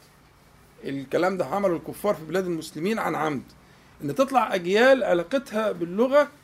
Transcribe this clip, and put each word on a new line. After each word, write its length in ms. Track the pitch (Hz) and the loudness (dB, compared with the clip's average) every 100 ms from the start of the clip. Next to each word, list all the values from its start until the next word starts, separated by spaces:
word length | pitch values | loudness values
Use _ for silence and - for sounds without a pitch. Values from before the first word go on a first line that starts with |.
| - _ _ _ _ _ _ - | -20 _ _ _ _ _ _ -14
الكلام 540 | 147 139 131 147 180 185 | -8 -8 -2 0 0 0
ده 80 | 131 | -2
عمله 300 | 196 196 156 | 0 0 0
الكفار 400 | - - 208 156 | -6 -6 -4 -4
في 100 | 160 | -4
بلاد 200 | 185 180 | -4 -2
المسلمين 540 | 160 - 151 185 220 | -4 -8 -4 -2 -2
عن 160 | 175 147 | -2 -2
عمد، 280 | 156 131 - - - - - - | -2 -4 -8 -18 -20 -20 -20 -10
ان 120 | 147 143 | -4 0
تطلع 400 | 269 262 202 190 | 2 2 0 0
اجيال 480 | 175 202 254 269 | 0 4 6 6
علاقتها 680 | 180 175 170 269 262 220 214 | 4 0 0 -4 -2 -4 -2
باللغه 560 | 175 170 196 254 285 277 - | -2 -4 0 4 4 2 -2